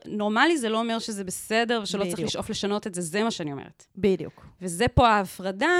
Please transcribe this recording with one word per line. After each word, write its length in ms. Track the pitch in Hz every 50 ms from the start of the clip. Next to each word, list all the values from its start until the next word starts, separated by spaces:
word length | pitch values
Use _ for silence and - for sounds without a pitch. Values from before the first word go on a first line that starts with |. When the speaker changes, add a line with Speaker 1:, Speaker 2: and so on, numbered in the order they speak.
| -
Speaker 1:
נורמלי 520 | - - 208 208 208 214 226 277 320 349 302
זה 120 | 233 220
לא 100 | 220 220
אומר 200 | 233 233 226 226
שזה 240 | 220 - 214 196 196
בסדר, 560 | 180 - - - - 220 226 233 220 240 226 202
ושלא 200 | 185 - 190 202
צריך 100 | 180 170
Speaker 2:
בדיוק. 160 | 165 160 196
Speaker 1:
לשאוף 200 | - - 196 -
לשנות 380 | 214 - - 196 208 208 - 214
את 60 | 175
זה, 80 | 180
זה 220 | 180 156 156 208 220
מה 80 | 226
שאני 200 | 208 - 170 147
אומרת. 340 | 139 135 - - - _ - _ _
Speaker 2:
בדיוק. 520 | 190 185 202 185 170 151 - - - - - - -
Speaker 1:
וזה 260 | 180 185 170 170 233 247
פה 200 | - - 247 233
ההפרדה, 640 | 214 208 190 175 - - 185 190 190 196 254 320 359 359